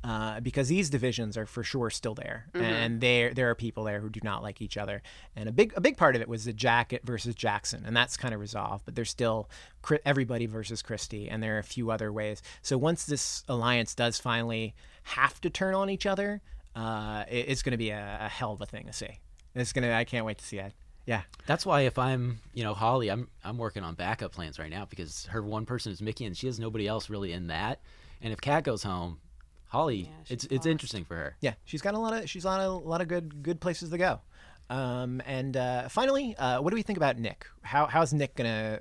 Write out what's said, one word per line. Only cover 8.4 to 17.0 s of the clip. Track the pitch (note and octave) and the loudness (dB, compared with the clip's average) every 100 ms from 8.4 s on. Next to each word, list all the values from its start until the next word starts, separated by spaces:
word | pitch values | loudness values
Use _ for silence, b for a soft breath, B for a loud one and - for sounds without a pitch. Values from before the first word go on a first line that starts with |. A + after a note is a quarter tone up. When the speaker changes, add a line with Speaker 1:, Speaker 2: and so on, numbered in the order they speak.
| G#2 G#2+ G#2 G2+ - | -6 -4 -4 -4 -6
Speaker 1:
But | A#2+ | -4
there's | A2+ | -4
still | - A#2 A2 - B B B | 0 2 2 -4 B B B
Cri-, | - D3+ C#3+ | 0 2 4
everybody | C#3 A#2+ A#2 A#2 | 4 2 0 -2
versus | A2 G#2 A2+ | -4 -6 -6
Christie, | - A2 - G#2+ G#2 | -6 -6 -6 -8 -6
and | A2 | -4
there | A2 G#2+ | 0 -2
are | |
a | |
few | G2+ - A2+ | -2 -2 0
other | A2 G#2+ | 0 -2
ways. | G#2+ G#2+ G#2 B B | -2 -4 -4 B B
So | - C3 | 0 2
once | D3+ E3+ - | 4 2 0
this | C#3+ - - - | -2 -2 -4 -2
alliance | B2 A#2 A#2+ A2+ - | 0 4 4 2 2
does | A#2+ A2 | 2 2
finally | B2 A#2 A#2 A2+ A2+ - B B | 0 2 2 -2 -4 -8 B B
have | - - C3+ - | -6 4 4 4
to | F3 | -4
turn | - F#3+ | 0 2
on | F#3+ G3 | 2 0
each | F#3+ G3+ | 0 0
other, | F#3+ G3+ G#3 b b b A2+ | 0 0 -4 b b b -6
uh, | A2+ A2 | -4 -4